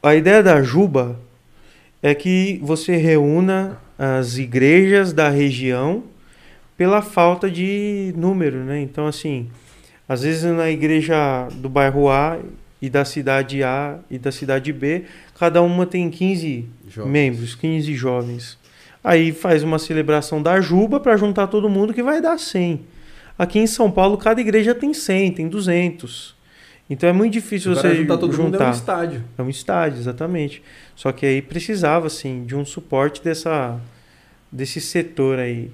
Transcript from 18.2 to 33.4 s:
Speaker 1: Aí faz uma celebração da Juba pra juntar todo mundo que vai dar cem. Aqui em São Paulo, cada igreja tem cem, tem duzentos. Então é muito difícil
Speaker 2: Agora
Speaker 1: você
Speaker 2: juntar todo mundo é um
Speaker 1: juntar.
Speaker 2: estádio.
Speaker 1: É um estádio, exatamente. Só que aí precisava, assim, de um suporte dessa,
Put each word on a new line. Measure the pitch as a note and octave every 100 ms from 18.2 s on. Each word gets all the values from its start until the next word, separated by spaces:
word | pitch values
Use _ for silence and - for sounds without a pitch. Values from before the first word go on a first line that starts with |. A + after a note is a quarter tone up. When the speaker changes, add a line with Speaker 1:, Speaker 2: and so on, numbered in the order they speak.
| A#2+ A#2+ A#2+ - _ _ - _
Speaker 1:
Aí | - E3+ E3
faz | D#3 F#3 D#3+
uma | D3+ D#3+
celebração | D#3+ D#3 D#3 D3+ D3 D#3
da | D3+ F#3
Juba | E3+ F3 G#3+ C#4+
pra | C#4+ G#3+
juntar | G#3 G3+ G3
todo | G#3 G#3
mundo | G3 G#3
que | A#3
vai | A#3+ D4+
dar | E4 E4
cem. | - F#3+ F3 D#3+ - - - - - -
Aqui | F3 G#3
em | A3
São | A3 A3
Paulo, | F#3 F#3+ G3+
cada | A3 A3+
igreja | A3 G#3+ A3
tem | A#3+ C#4+
cem, | D4+ - F#3+ F#3+
tem | F#3 D#3+
duzentos. | F#3+ F#3 F3 F3+ E3+ B2 A#2 - _ _ _ - _ _
Então | C3+ E3+
é |
muito | F3+ A3+
difícil | A3 A3 G3+ F#3
Speaker 2:
Agora | F3+ F3+
Speaker 1:
você | E3
Speaker 2:
juntar | D#3 E3+
todo | F3
mundo | D3
é | -
um |
Speaker 1:
juntar. | F#3+ C3
Speaker 2:
estádio. | A#2+ - F3+ E3+ C3+ A#2 -
Speaker 1:
É |
um | C3
estádio, | C3+ - F#3 D#3+ B2+
exatamente. | A#2+ B2 E3 F3 D3 - - - - -
Só | C3
que | C3 C#3
aí | C3+
precisava, | C#3 E3+ E3+ G#3+ E3 D#3+ D#3+
assim, | D3+ C3+ B2+ A#2+
de | C3+
um | C#3+
suporte | - - C3+ C#3 D3
dessa, | E3 D#3+